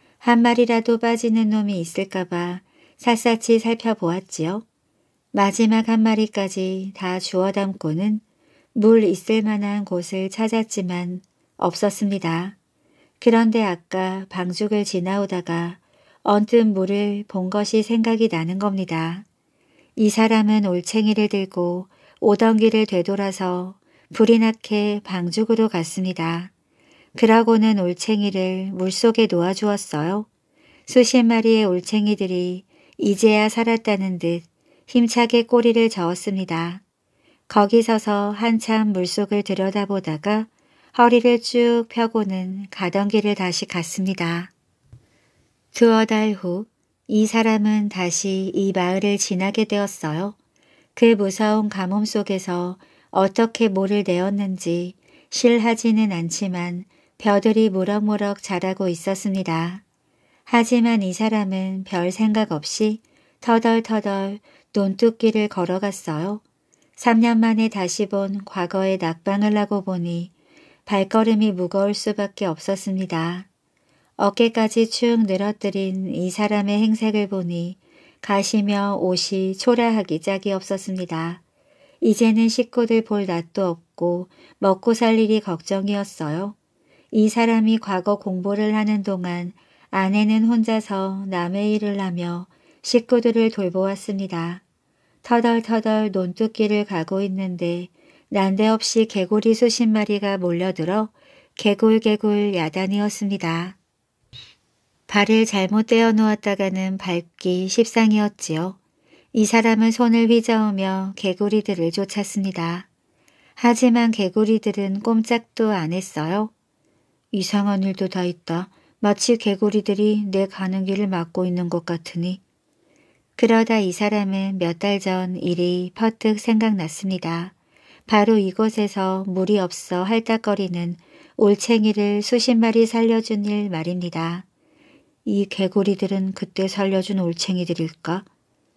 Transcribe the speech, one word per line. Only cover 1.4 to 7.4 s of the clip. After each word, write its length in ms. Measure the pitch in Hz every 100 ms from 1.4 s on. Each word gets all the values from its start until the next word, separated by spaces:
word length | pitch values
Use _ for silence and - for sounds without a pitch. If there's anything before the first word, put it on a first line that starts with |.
| 220
놈이 320 | 214 208 190
있을까봐 800 | 170 - 196 190 180 175 175 180 _ _ _ _
샅샅이 600 | - 226 240 226 226 226
살펴보았지요. 1040 | 226 233 233 220 170 180 190 - 160 202 - _ _ _ _ _ _
마지막 580 | - 196 - 226 220 226
한 140 | 226
마리까지 880 | 220 220 214 214 196 190 185 190 190
다 240 | 190 185 185
주워 340 | 180 185